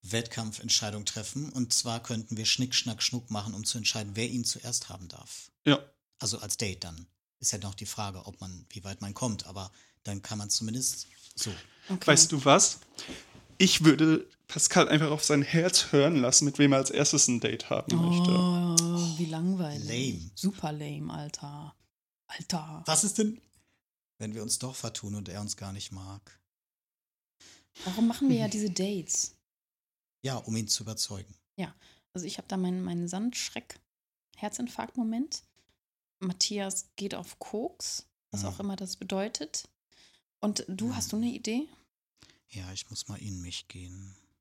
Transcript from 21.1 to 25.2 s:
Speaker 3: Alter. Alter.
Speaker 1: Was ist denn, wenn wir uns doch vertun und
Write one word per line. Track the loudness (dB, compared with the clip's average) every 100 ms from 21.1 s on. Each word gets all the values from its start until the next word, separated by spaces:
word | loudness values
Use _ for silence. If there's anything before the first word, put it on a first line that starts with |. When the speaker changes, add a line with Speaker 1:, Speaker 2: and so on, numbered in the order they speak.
Speaker 3:
Alter. | -8 -10 -12 -14 -14 -16 -18 _ _ _ _ _
Alter. | -14 -6 -6 -6 -12 0
Speaker 1:
Was | 2 2
ist | 2
denn, | 0 0 _ _ _ _ _ _ _ _
wenn | -8
wir | -6
uns | -4 -4
doch | -4 -6
vertun | -8 -8 -8
und | -8